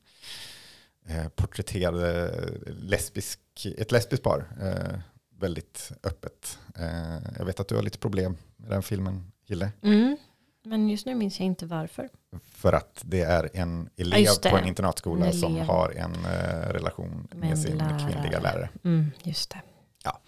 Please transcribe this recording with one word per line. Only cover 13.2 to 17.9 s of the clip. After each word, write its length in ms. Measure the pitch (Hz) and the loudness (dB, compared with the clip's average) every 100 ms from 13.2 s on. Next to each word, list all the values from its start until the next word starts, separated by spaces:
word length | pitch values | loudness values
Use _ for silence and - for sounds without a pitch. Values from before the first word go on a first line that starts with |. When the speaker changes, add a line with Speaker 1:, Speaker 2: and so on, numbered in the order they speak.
Speaker 1:
är 280 | 80 85 78 | 4 4 2
en 360 | 92 87 85 82 - | -2 -2 -4 -8 -4
elev 160 | 90 208 | 2 6
Speaker 2:
Ja, 60 | |
just 180 | 208 190 | 8 6
det. 80 | 190 | 6
Speaker 1:
på 60 | 95 | 4
en 100 | 90 | 4
internatskola 600 | - 190 - - 87 87 | 2 2 2 0 2 2
Speaker 2:
En 60 | |
Speaker 1:
som 220 | 87 85 80 | 4 0 0
Speaker 2:
elev. 100 | 82 | 2
Speaker 1:
har 240 | 85 85 | 4 4
en, 240 | - 85 85 | 0 -4 -4
eh, 440 | 87 90 90 82 87 | -2 0 0 -2 -2
relation 560 | 90 85 - 87 85 - | -2 -2 -4 -8 -8 -10
med 80 | 170 | -4
Speaker 2:
Med 100 | 160 | 0
en 60 | 156 | 0
Speaker 1:
sin 220 | 151 156 | 0 0
Speaker 2:
lärare. 340 | 156 | 0